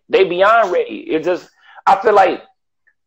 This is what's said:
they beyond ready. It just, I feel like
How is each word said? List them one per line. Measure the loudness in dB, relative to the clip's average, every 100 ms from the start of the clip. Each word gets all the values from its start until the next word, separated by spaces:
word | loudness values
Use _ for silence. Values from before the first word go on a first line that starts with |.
| -2
they | 0
beyond | 0 0 2 2 0
ready. | -2 -4 -10 -6
It | -6
just, | -4 -6 -8 _ _ -6 0
I | 0
feel | 2
like | 2 2 -2 -12 _ _ _ _ _